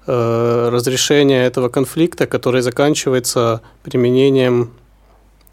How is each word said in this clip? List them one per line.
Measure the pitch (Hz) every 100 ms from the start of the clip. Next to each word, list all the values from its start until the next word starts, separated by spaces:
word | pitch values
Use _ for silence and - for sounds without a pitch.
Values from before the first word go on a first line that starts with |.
| -
э, | 123 117 117 117 120 117
разрешения | 120 123 127 - 147 139 131 127
этого | 131 123
конфликта, | 139 127 151 170 - 123
который | 127 127 127
заканчивается | 123 123 147 151 139 127 123 127 117 110 - _
применением | - 127 123 127 139 135 127 120 120 - _ _ _ _ _ _ _